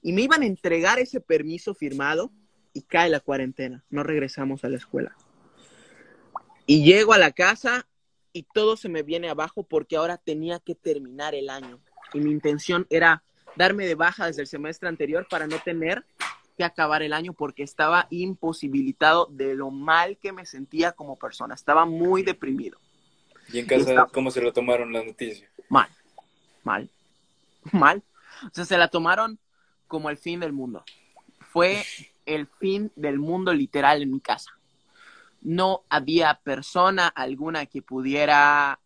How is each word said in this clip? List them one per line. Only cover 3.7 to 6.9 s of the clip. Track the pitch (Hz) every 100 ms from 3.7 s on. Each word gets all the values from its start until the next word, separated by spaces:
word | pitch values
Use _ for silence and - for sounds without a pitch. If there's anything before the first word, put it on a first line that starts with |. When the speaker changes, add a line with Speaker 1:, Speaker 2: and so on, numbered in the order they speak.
| 127 _
Speaker 1:
No | 143
regresamos | 147 151 135 - 135 135
a | 120
la | 131
escuela. | - - - - _ _ _ _ _ _ _ _ - _ _ - _ _ -
Y | 151
llego | 147